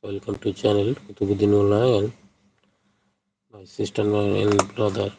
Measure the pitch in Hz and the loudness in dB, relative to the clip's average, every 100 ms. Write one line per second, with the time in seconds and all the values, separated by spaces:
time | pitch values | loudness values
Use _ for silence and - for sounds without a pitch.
0 | 101 98 - 101 104 95 101 104 101 139 | -10 -10 -8 -6 -6 -2 0 2 0 -4
1 | - - 98 98 104 101 101 104 127 110 | -10 -6 -2 2 4 4 4 4 4 2
2 | 104 - _ _ _ _ _ _ _ _ | 0 -8 _ _ _ _ _ _ _ _
3 | _ _ _ _ _ 107 95 - 104 - | _ _ _ _ _ -20 -20 -8 -6 -2
4 | 104 104 101 98 104 101 98 - 107 95 | 0 0 0 0 0 2 0 0 -2 -2
5 | 98 | -6